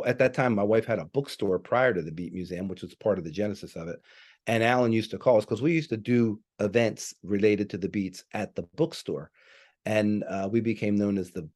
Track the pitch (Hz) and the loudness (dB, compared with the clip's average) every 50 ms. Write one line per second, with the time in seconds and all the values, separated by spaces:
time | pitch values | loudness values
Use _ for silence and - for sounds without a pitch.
0 | - 123 123 - 131 127 127 139 131 123 120 98 101 104 110 113 - - 113 95 | 4 2 2 2 2 2 2 2 2 2 2 2 4 4 4 2 2 2 -2 -2
1 | 80 80 - 139 139 - - - 110 98 92 90 - - 117 123 131 127 110 87 | -4 -4 -4 -4 -4 -4 -6 -4 0 0 0 0 0 0 2 4 4 4 2 0
2 | 76 80 78 82 90 85 85 92 90 85 90 87 95 98 92 - - 87 - _ | -4 -6 -8 -8 -8 -8 -8 -8 -8 -8 -8 -8 -6 -8 -8 -10 -12 -16 -10 _
3 | - 110 101 92 82 82 78 92 104 104 95 - - - - 87 82 85 82 - | 0 0 0 0 -2 -8 -6 -4 -4 -4 -4 -8 -12 -14 -12 -12 -10 -10 -12 -12
4 | _ _ - - - - - _ - - 117 113 113 117 123 127 123 117 113 113 | _ _ -20 -20 -20 -20 -20 _ -4 -2 0 2 4 4 4 4 4 4 2 2
5 | 107 - - - - 127 123 107 - - 120 107 127 165 170 160 151 - - 110 | 0 -2 -6 0 4 4 4 4 4 2 -2 0 0 0 0 0 -2 -2 -6 -4
6 | 104 120 120 120 117 113 104 - _ _ _ - 104 104 92 117 117 110 107 - | 0 2 2 4 4 2 0 -4 _ _ _ -2 -2 2 2 2 2 2 0 -4
7 | - - - _ - 90 104 98 104 107 104 101 107 101 - 90 92 90 98 104 | -12 -14 -14 _ -6 -2 0 4 4 4 4 4 0 -4 -4 -6 -6 -4 -2 -2
8 | 95 92 92 - - _ - 104 101 - - - 87 - - - 160 160 - - | -4 -4 -6 -12 -18 _ -8 -8 -8 -6 -8 -10 -12 -8 -2 -2 -2 -2 -2 -10
9 | - - 80 71 76 - _ _ _ - - - - _ _ _ - 104 107 107 | -8 -8 -8 -8 -8 -12 _ _ _ -20 -20 -20 -20 _ _ _ -4 0 2 2
10 | 104 104 107 104 98 - 95 98 98 98 110 117 110 113 110 - 113 104 101 101 | 2 2 2 0 -2 -4 -6 -4 -4 0 0 0 0 0 -2 -2 0 0 2 2
11 | 101 101 101 98 90 - - 92 80 78 _ | 2 2 0 0 -2 -4 -8 -12 -12 -12 _